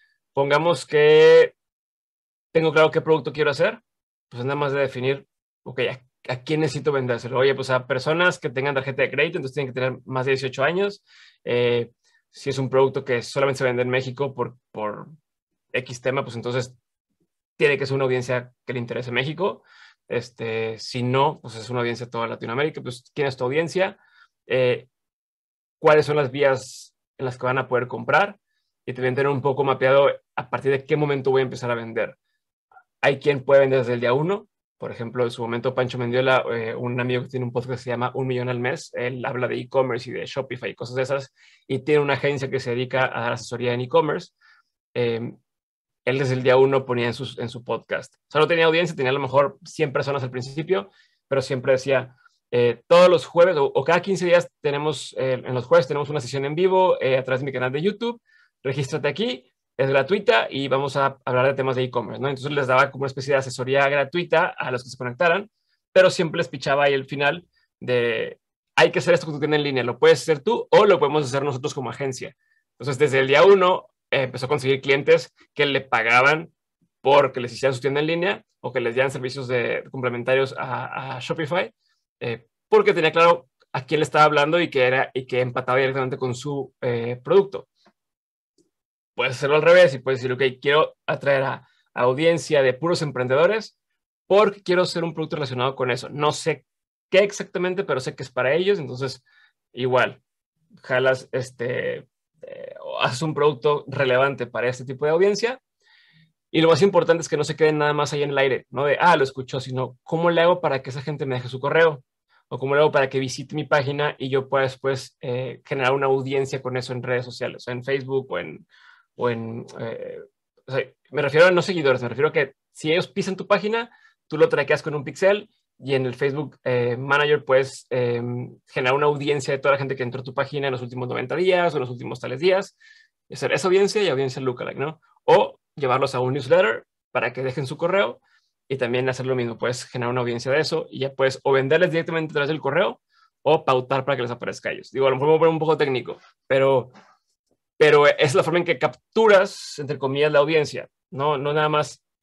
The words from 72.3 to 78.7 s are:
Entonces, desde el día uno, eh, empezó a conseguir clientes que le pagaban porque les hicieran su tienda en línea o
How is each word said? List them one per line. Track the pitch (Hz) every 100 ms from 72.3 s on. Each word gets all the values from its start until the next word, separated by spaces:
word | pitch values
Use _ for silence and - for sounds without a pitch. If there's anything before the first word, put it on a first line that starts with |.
| - _ _ _ -
Entonces, | 127 131
desde | 147 135
el | 135
día | 143
uno, | 190 196 180 185 - _ _
eh, | 135
empezó | 127 123 127
a |
conseguir | 147 131 135
clientes | 139 139 143 165 - _ _ -
que | 143
le | 135
pagaban | - 117 113 123 139 160 165 _ _ _ _ _
porque | 131 143 135 127
les | 117
hicieran | 113 135
su | 123
tienda | 135 143
en | 156
línea | 170 185 226 _ _
o | 127